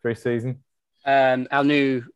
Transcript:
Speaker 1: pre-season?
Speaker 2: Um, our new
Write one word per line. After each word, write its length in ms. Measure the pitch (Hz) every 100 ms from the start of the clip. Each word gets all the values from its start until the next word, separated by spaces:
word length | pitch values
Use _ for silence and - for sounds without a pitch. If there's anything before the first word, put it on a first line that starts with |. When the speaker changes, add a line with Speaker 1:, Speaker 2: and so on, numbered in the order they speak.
Speaker 1:
pre-season? 640 | 117 113 123 120 127 131 _ _ _ _
Speaker 2:
Um, 440 | 139 139 131 127 127
our 140 | 139
new 400 | 143 147 139 127 123